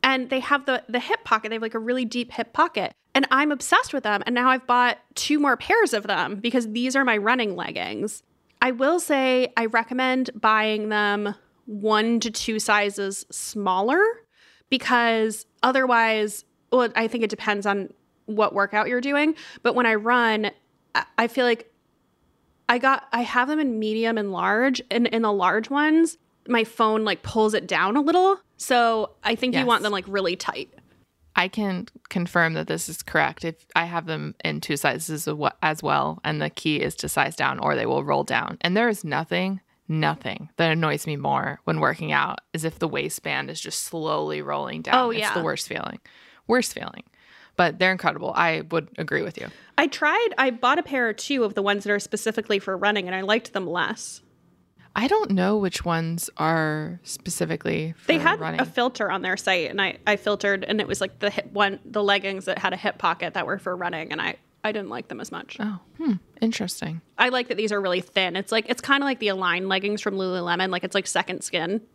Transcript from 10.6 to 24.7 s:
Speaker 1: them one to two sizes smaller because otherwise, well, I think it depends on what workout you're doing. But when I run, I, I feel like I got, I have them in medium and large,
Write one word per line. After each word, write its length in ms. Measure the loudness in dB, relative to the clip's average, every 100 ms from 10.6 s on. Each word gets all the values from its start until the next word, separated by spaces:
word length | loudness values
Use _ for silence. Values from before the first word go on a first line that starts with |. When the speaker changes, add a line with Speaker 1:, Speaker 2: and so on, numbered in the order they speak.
| 2 -2 -2
Speaker 1:
them 460 | 0 2 0 -2 -6 _ _ -14
one 540 | -4 2 4 4 2
to 100 | 0
two 280 | -4 -4 -2
sizes 680 | 2 2 2 -2 -6 -6 -10
smaller 720 | -12 -10 -4 0 2 2 4 2 2 _ _ _ _ _
because 760 | -4 2 2 4 2 0 -2 -14 _
otherwise, 800 | 2 2 4 4 4 2 0 -4 -16 _ _
well, 160 | 2 2 2
I 120 | -2
think 160 | 0
it 60 | -2
depends 360 | -2 -2 0 0
on 260 | -2 -4 -12 _ _ -6
what 280 | 0 2
workout 340 | 2 0 2 2
you're 120 | 0
doing. 340 | 0 2 2 0 -8 -2
But 120 | 0
when 120 | 4 4
I 80 | 2
run, 540 | 4 4 4 2 0 -6 _ _ _
I, 100 | -4 -2 0
I 80 | 0
feel 160 | 2
like 260 | 2 2 -4 _ _ _ _ _ _ _ _ _ 0
I 100 | 2
got, 260 | 4 2 0
I 100 | -4
have 260 | 0 2 2
them 120 | 2
in 180 | 0 0
medium 380 | -2 0 0 0
and 160 | -2
large, 480 | 0 2 4 2